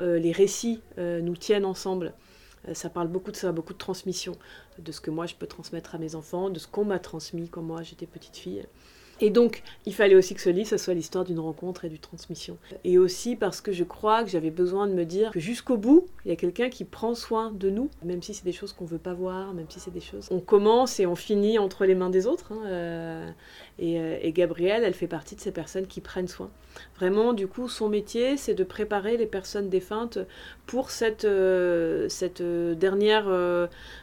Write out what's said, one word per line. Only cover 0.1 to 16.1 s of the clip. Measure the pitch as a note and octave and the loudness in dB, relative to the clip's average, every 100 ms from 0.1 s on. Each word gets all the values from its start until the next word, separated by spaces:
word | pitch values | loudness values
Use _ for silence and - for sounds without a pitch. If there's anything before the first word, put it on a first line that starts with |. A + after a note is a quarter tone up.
| E3+ | 2
les | E3+ | 2
récits, | E3+ G3+ - A#3 A3+ - - | 4 2 2 -4 -4 -8 -8
euh, | F3 E3+ | -4 -2
nous | E3+ F3 | -4 -4
tiennent | - G#3 G3 | 0 2 0
ensemble. | F#3 G3 F#3 D#3+ - _ - - - - | -4 -4 -4 -6 -10 _ -20 -20 -18 -14
Euh, | |
ça | D#3+ E3+ | -10 -8
parle | F3 E3+ | -6 -4
beaucoup | F3+ F#3 | -4 -8
de | F#3+ | -6
ça, | F#3 | -4
beaucoup | E3 D#3+ | -4 -8
de | F#3 | -10
transmission, | - F#3 F#3+ F3 F#3 E3+ - - - - | -8 -8 -6 -8 -8 -12 -18 -20 -20 -18
de | D#3+ | -14
ce | D3 | -10
que | - | -8
moi | D#3 E3+ | -6 -6
je | - | -10
peux | - | -14
transmettre | - E3 E3 E3 D#3+ | -14 -12 -12 -10 -10
à | |
mes | D#3+ D#3+ | -8 -10
enfants, | D#3 F3+ F#3+ | -8 -4 -4
de | E3+ | -6
ce | - | -6
qu'on | - | -4
m'a | G#3 F#3 | -2 -2
transmis | - D#3+ - E3+ E3+ | -6 -12 -10 -10 -8
quand | F3 | -8
moi | E3 E3 | -8 -8
j'étais | E3 - E3 | -12 -14 -16
petite | - - - | -16 -20 -16
fille. | F3+ G3 - - - - - - | -12 -10 -12 -18 -20 -20 -20 2
Et | G#3+ | 6
donc, | G#3 A#3 - - - - | 8 6 4 -10 -12 -8
il | G3+ | 2
fallait | G3+ F#3+ | 8 10
aussi | F#3 G#3 | 8 2
que | |
ce | F#3 | 0
livre, | F3 G#3+ | 2 0
ça | G3 | -2
soit | - | 0
l'histoire | F3 D#3 F#3 | -2 -2 -4
d'une | F#3 E3 | -2 -2
rencontre | D#3+ D#3 F3+ F3+ E3+ | -4 -6 -8 -8 -10
et | |
d'une | D#3 | -10
transmission. | - E3+ - E3+ - E3+ - - | -16 -18 -14 -12 -12 -16 -16 -6
Et | - F3+ | 6 6
aussi | F#3 F#3 A#3 B3 | 6 2 -4 -2
parce | G3 - | -2 -2
que | - | -4
je | F3+ F3 | -2 -4
crois | - G#3+ A3 | -2 2 2
que | A3 | 2
j'avais | F3+ D#3+ | -2 -2
besoin | E3 F3+ F#3+ G3+ | 0 0 2 0
de | |
me | F#3 E3+ | 0 0
dire | F3+ A3 | 0 0
que | F#3 | 0
jusqu'au | D#3+ A#3+ - A#3+ | -4 -4 0 2
bout, | G#3+ D#4 F4+ | 8 8 6